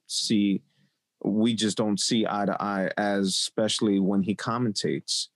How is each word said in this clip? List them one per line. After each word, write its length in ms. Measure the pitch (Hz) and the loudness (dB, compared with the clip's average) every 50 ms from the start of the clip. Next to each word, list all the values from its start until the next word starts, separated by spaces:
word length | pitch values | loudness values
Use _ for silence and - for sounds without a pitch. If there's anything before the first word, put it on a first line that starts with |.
| _ | _
see, 560 | - - - - - 117 104 101 101 95 - - _ _ _ _ _ _ _ _ _ _ _ - | -8 -6 -6 -2 2 2 2 4 2 2 0 -4 _ _ _ _ _ _ _ _ _ _ _ -4
we 300 | 101 101 107 110 120 113 | -2 0 2 2 2 2
just 240 | 101 110 104 95 | 0 0 -2 0
don't 220 | - 110 107 101 92 | 0 0 0 0 0
see 260 | - - 123 113 104 | 0 0 0 0 0
eye 200 | - 101 104 101 | 0 0 0 0
to 120 | 98 92 - | 0 -2 -2
eye, 280 | 90 104 101 95 92 - - | -2 -2 0 0 -2 -2 -2
as, 300 | - 104 101 101 98 98 | 0 0 0 2 2 0
especially 720 | 95 - - - - - - 110 104 - - 120 107 101 98 | 0 0 -2 -4 -4 -2 0 0 0 0 0 2 2 4 4
when 240 | 95 92 101 98 90 | 2 2 2 2 0
he 120 | 101 98 | 0 -2
commentates. 920 | - - 120 113 123 127 107 98 - - 78 71 71 - - - - - - _ | -2 -2 -4 -2 -2 -2 -2 -2 -2 -2 -2 -2 -4 -4 -4 -6 -6 -6 -8 _